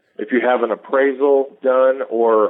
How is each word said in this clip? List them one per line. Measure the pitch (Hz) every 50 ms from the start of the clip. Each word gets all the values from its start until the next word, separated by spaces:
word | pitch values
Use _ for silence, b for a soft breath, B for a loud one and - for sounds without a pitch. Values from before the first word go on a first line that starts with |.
| _ _ _
If | - 107 -
you | 123 127 - 123
have | 123 120
an | 117 113 104 98
appraisal | - - - 135 135 139 135 131 139 143 139 139 135 - - _
done | - 131 127 131 131 131 131 135 131 -
or | 110 113 117 113 113 110 107